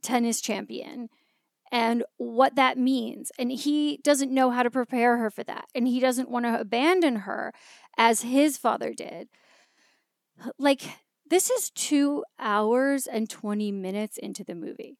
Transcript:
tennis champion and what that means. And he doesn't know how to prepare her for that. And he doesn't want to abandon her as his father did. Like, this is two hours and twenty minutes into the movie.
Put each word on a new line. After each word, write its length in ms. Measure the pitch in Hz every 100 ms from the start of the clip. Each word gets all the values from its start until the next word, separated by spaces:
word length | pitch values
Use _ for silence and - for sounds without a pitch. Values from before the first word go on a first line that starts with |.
tennis 380 | - 247 233 226
champion 680 | - 202 202 226 - - 226 _ _ _ _ _ _
and 320 | 247 226 233 226 _
what 400 | 240 233 269 254
that 200 | 262 254
means. 560 | 247 262 226 220 - -
And 120 | 247
he 480 | 262 285 294 294 294
doesn't 260 | - 285 269
know 180 | 262 254
how 120 | 240
to 80 | 240
prepare 460 | 262 233 254 240 240
her 140 | 226
for 120 | -
that. 220 | - - -
And 140 | 262 247
he 120 | 247
doesn't 300 | 254 247 262
want 140 | 240
to 160 | 240 233
abandon 560 | 220 233 294 370 330 226
her 360 | 196 202 - - - - - -
as 260 | 226 226
his 360 | 240 262 302 262
father 340 | 233 226 -
did. 360 | - - 165 - _ _ _ _ _ _ _ _ _ _ _ - -
Like, 240 | 285 277 - - _ _ _
this 200 | 349 -
is 200 | 494 -
two 540 | - - 294 285 285 - _
hours 680 | 233 208 214 240 269 277 -
and 240 | 226 220
twenty 400 | - 214 208 208
minutes 460 | 202 185 196 214 -
into 240 | - 190
the 100 | 190
movie. 420 | 170 165 - - 269